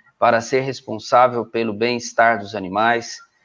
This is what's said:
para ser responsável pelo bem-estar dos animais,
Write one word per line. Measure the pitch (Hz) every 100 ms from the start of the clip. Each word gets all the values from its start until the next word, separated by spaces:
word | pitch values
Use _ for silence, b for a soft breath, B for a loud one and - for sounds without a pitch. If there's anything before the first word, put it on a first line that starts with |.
| b _
para | 113 117
ser | 117 131
responsável | 135 127 - 110 - 127 123 120
pelo | 110 113 113
bem-estar | 101 120 120 120 - 113 113
dos | 101
animais, | 101 95 101 113 117 113 - - _